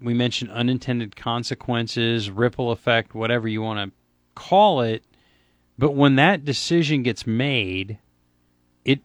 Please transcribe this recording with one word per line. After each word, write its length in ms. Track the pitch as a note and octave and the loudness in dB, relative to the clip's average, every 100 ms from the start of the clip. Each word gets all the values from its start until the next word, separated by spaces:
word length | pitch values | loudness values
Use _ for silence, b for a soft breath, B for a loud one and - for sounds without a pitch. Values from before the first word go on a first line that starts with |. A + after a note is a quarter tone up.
we 140 | A#2+ | -2
mentioned 360 | A#2+ B2 - B2 | 0 0 -2 -6
unintended 640 | A#2 A#2+ B2+ - A#2+ G#2+ - | -2 0 0 -2 -4 -6 -8
consequences, 1120 | A#2+ A#2 A#2 B2+ - A#2+ A2+ A#2+ A#2 A#2 G2+ | -6 -4 -4 -8 -2 -2 -2 -2 0 0 -2
ripple 400 | G2 A#2+ - A#2+ | -2 -4 -2 -4
effect, 440 | A2+ - A2+ A2 | -2 0 0 0
whatever 340 | A2 A2+ A#2+ A2+ | -4 -2 -2 -2
you 140 | G#2+ | -4
wanna 280 | A2 G#2 G2 - _ _ _ | -4 -6 -8 -12 _ _ _
call 460 | - - F#3+ G#3+ D3 | -16 2 4 6 4
it. 240 | A2+ A2+ _ _ _ _ _ _ _ - | 0 -4 _ _ _ _ _ _ _ -2
But 160 | C#3+ | 0
when 220 | C#3 C#3+ C3+ | 4 4 6
that 280 | E3 F#3 | 4 4
decision 580 | C#3+ C3 - E3+ D3+ D3 | -2 -4 0 0 2 0
gets 240 | B2 A2 - | 0 -2 -2
made, 720 | A2 C#3+ B2+ F#2+ F#2 G2 G#2 _ _ _ _ _ _ _ _ | -2 0 -2 -2 -4 -6 -10 _ _ _ _ _ _ _ _
it, 160 | - C3+ | 0 0